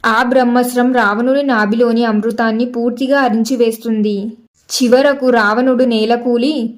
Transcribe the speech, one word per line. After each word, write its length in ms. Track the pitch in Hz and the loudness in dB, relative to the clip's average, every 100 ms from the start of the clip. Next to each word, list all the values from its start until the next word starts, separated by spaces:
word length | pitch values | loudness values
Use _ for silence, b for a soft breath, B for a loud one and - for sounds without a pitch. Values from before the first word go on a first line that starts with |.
| 226 | 0
ఆ 160 | 220 | 0
బ్రహ్మస్త్రం 680 | 247 262 240 240 247 247 247 | 2 2 2 0 0 0 0
రావణుడి 500 | 254 208 208 240 277 | 2 0 0 0 0
నాభిలోని 600 | 285 233 208 233 240 226 | 0 0 0 0 2 2
అమృతాన్ని 600 | 233 214 220 233 226 220 | 0 0 -2 -2 -2 0
పూర్తిగా 560 | 247 233 240 240 262 277 | -2 -2 -4 -2 -2 0
అరించివేస్తుంది. 1120 | 262 220 226 254 233 220 233 220 214 202 214 - _ _ _ | 2 0 -2 0 0 0 -4 -2 -2 -2 -6 -12 _ _ _
చివరకు 600 | - 254 247 285 277 254 | -2 2 4 4 2 0
రావణుడు 540 | 240 208 220 262 247 | 2 2 0 0 2
నేలకూలి 920 | 254 220 214 233 247 240 262 302 226 | 2 0 0 0 0 0 0 -2 -6